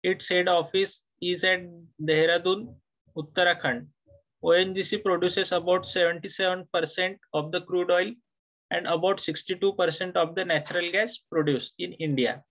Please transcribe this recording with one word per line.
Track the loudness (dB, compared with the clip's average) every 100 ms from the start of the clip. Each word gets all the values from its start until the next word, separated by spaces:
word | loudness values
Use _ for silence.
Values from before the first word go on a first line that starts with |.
Its | -2 -4 0
head | 0 4
office | 2 2 0 -2 -6 _ _
is | -4 0
at | 2 0 -4 -18 -20 -6
Dehradun, | 0 4 4 2 0 -2 -4 -18 _ _ _
Uttarakhand. | -12 -6 2 2 2 -2 -4 -8 _ _ -20 _ _
O | 4
N | 4 4
G | -2
C | -2 0
produces | 0 2 2 0 0
about | 0 2 0
seventy-seven | 0 2 2 2 -8 -2 0 0 -2
percent | -2 -2 -2 -4 -4 _
of | -4 -2
the | -4
crude | -2 -2 2
oil | 2 2 -6 _ _ _ _ _
and | -4 -2
about | 0 2 0
sixty-two | -4 -6 -6 -2 -2
percent | 2 0 0 -2 0
of | 0
the | -2
natural | -2 -2 0 -4 0
gas | -2 -2 -6 _
produced | -2 0 -2 -4 -10
in | -10
India. | -6 -2 0 0 -2 _